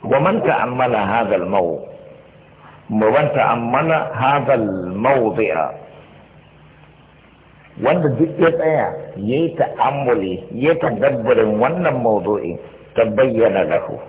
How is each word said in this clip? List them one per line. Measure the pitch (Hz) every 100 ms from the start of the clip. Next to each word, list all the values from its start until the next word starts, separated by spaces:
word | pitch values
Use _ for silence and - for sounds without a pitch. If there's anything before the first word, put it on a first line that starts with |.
ومن | 110 135 165 220
تأمل | - 143 113 123 127 110
هذا | 98 110 107 98
المو-، | 90 101 87 78 - - - - - - - - - - -
ومن | 107 107 139 143
تأمل | 131 113 120 117 127 160 156 -
هذا | 113 127 143 131
الموضع. | 131 104 95 90 95 120 139 113 98 104 80 73 - - - - - - - - - - - - - - - - - - - - -
Wanda | 113 175 151 127
duk | 160 -
ya | 165
tsaya, | 165 160 156 104 - - 95
ya | 104 131
yi | 165 -
ta'ammuli, | - - 135 143 131 113 95 92 -
ya | 107 143 165
tadabburin | 123 110 135 127 113 117 110 107
wannan | 127 170 170 135 117
mawdu'i, | 107 92 104 85 85 - - -
tabayyana | - 110 104 107 113 113 95 82
lahu. | 76 - -